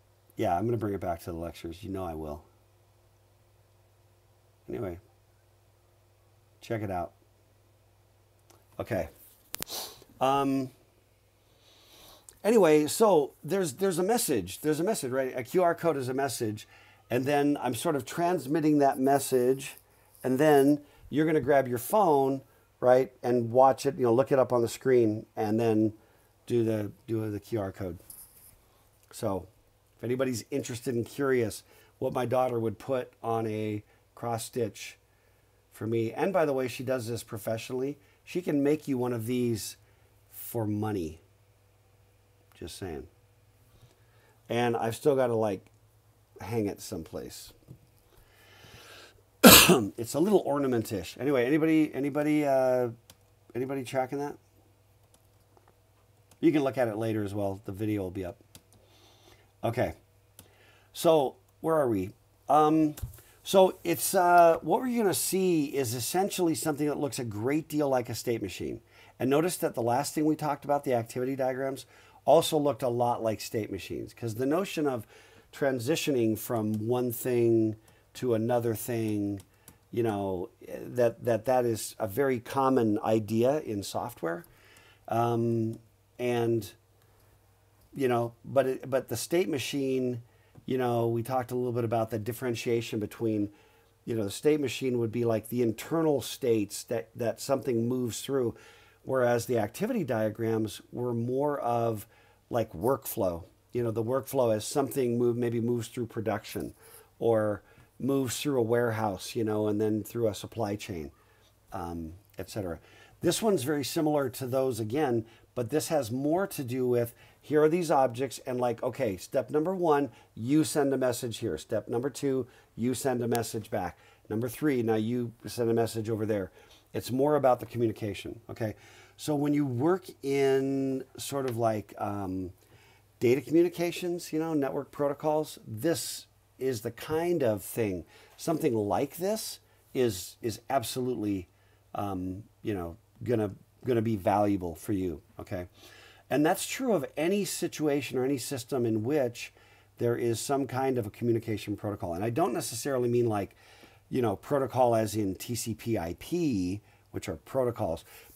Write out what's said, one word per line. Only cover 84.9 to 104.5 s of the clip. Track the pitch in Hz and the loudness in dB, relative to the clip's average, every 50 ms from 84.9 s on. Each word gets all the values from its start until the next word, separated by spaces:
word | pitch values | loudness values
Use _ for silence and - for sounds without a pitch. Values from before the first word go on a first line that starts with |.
| - _ _ - | -20 _ _ -4
Um, | - 113 117 117 120 117 117 117 117 113 110 113 113 - - _ _ _ _ _ _ | 0 0 2 2 2 0 0 0 0 0 0 -2 -4 -8 -14 _ _ _ _ _ _
and, | - 123 120 120 120 117 117 117 113 101 - - - _ _ _ _ _ _ _ _ _ _ _ _ _ _ _ _ _ _ _ _ _ _ - | -6 -4 -2 0 0 2 2 0 0 -2 -6 -12 -20 _ _ _ _ _ _ _ _ _ _ _ _ _ _ _ _ _ _ _ _ _ _ -4
you | 135 135 | -2 0
know, | 123 123 120 117 120 117 _ - | 2 2 2 0 -2 -6 _ -12
but | 127 120 135 131 | -2 0 2 2
it, | 131 131 - - 131 | 2 0 -4 -4 -2
but | 127 127 110 - | -2 -2 -2 -2
the | 123 | -6
state | 117 - - 165 170 190 202 | -8 -4 -2 0 0 0 0
machine, | 160 135 - - - 143 135 131 131 131 127 127 123 120 120 - _ _ _ _ - - - | -2 -4 -4 -4 -4 -2 -2 0 0 0 0 -2 -4 -6 -8 -14 _ _ _ _ -20 -14 -6
you | - 131 127 | -4 -2 -2
know, | 127 120 120 120 120 117 | 0 0 0 0 0 0
we | 117 117 113 | 0 -2 -2
talked | 123 131 131 123 120 | -2 -2 -2 -2 -2
a | 123 | -4
little | 123 123 123 117 | -4 -2 -2 -2
bit | 123 117 | -2 -2
about | 113 117 113 113 110 | 0 0 0 0 -2
the | 123 110 | -4 -4
differentiation | 104 123 120 - - 123 117 113 - 123 117 117 113 - - 110 | -6 -6 -6 -4 -4 -4 -4 -4 -2 0 0 0 0 -2 -4 -4
between, | 104 101 - - 117 113 107 104 101 101 - - - _ _ _ _ _ _ _ _ | -4 -6 -4 -4 -2 0 0 0 -2 -2 -6 -10 -20 _ _ _ _ _ _ _ _
you | - 117 | -6 -4
know, | 110 104 | -4 -4
the | 98 | -4
state | - - - 151 151 151 | -4 -2 2 2 2 2
machine | 143 123 - - 131 131 123 120 | 0 -2 -4 -4 -2 -2 0 0
would | 117 110 | 0 -2
be | 104 120 120 | -2 -2 0
like | 117 113 110 - - | 0 0 0 -2 -2
the | 123 123 | -2 0
internal | 120 113 107 - - - 151 165 160 156 143 131 | 0 0 0 -2 -6 -4 -2 0 2 2 2 0
states | 110 - - - - 123 113 110 104 101 - - - | -2 -6 -8 -4 0 2 2 2 2 -2 -6 -10 -8
that, | - 123 113 - - - | -6 -6 -6 -6 -8 -8
that | 117 127 156 156 - | -4 -4 -4 -4 -4
something | - - 139 131 127 135 120 113 117 120 | -2 -2 -2 -2 0 0 0 0 0 0
moves | 127 127 123 117 107 - | -2 -2 -2 -4 -6 -6
through, | - - 139 135 123 113 - - - - - - - - _ _ _ | -6 -4 -2 0 0 0 -2 -6 -12 -20 -20 -20 -20 -20 _ _ _
whereas | - 131 131 123 120 120 120 113 | -4 0 2 2 2 2 2 0
the | - 123 113 | 0 0 0
activity | 104 110 - - 190 226 262 220 160 | 0 -2 -4 -4 -4 -2 -2 -2 -2
diagrams | 120 123 110 110 107 104 - 113 113 113 110 110 104 - - - _ - | 0 0 0 0 -2 -2 -2 -2 0 0 0 0 -2 -6 -10 -16 _ -8
were | 120 123 123 120 | -6 -4 -4 -2
more | 117 117 123 127 131 143 147 143 - | -2 -2 -2 0 0 0 0 -2 -2
of, | - 120 120 117 117 117 110 104 - - _ _ - _ _ _ _ - | 0 0 0 2 2 0 -2 -2 -6 -12 _ _ -20 _ _ _ _ -4
like, | 123 120 110 - - | -2 -2 -2 -2 -4
workflow. | 80 92 123 139 131 - - - 113 101 92 87 85 87 - _ _ _ _ - | -2 0 0 0 0 -2 -6 -4 -2 0 0 -2 -4 -8 -14 _ _ _ _ -4
You | 123 120 | -4 -2
know, | 117 | -2
the | 107 113 110 | -2 -2 -2
workflow | 113 127 135 117 - - 135 123 117 | -2 -2 -2 -4 -2 0 2 2 4